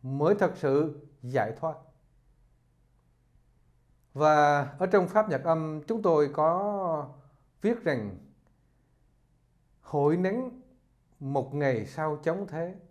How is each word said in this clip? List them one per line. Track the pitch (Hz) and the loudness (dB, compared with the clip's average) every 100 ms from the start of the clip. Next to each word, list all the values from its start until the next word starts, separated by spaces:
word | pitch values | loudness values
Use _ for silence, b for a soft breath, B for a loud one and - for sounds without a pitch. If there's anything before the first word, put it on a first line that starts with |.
mới | 127 135 156 208 | -8 0 2 2
thật | 185 - | 0 0
sự | 147 139 160 - - _ | 0 2 0 -4 -18 _
giải | 123 127 107 113 | -6 -4 -2 -4
thoát. | 160 151 - _ _ _ _ _ _ _ _ _ _ _ _ _ _ _ _ _ _ _ _ _ _ | -8 -8 -18 _ _ _ _ _ _ _ _ _ _ _ _ _ _ _ _ _ _ _ _ _ _
Và | 135 151 151 147 143 139 - | 0 4 6 6 4 0 -4
ở | 143 | 2
trong | 165 180 | 2 4
Pháp | 214 214 | 0 0
Nhật | 139 | 0
Âm, | 151 160 156 156 147 | 0 0 -2 -8 -6
chúng | 226 | -2
tôi | 196 156 143 | 4 4 4
có | 143 156 175 208 202 180 156 135 b b b b _ | 2 0 2 -2 -4 -2 -4 -6 b b b b _
viết | 208 233 | -2 0
rằng: | 170 131 104 90 - _ _ _ _ _ _ _ _ _ _ _ _ _ _ _ | -2 -2 -4 -12 -20 _ _ _ _ _ _ _ _ _ _ _ _ _ _ _
"Hội | - 147 147 160 | -6 0 2 2
nắng | 185 226 254 - - _ _ _ _ - | 0 -2 -6 -12 -20 _ _ _ _ -14
một | 135 139 123 143 | -4 -4 -4 -2
ngày | 143 117 - | 0 -2 -4
sau | - 156 151 | -6 -6 -4
chóng | 160 185 196 | -4 -4 -6
thế, | 156 175 202 - | -8 -8 -10 -20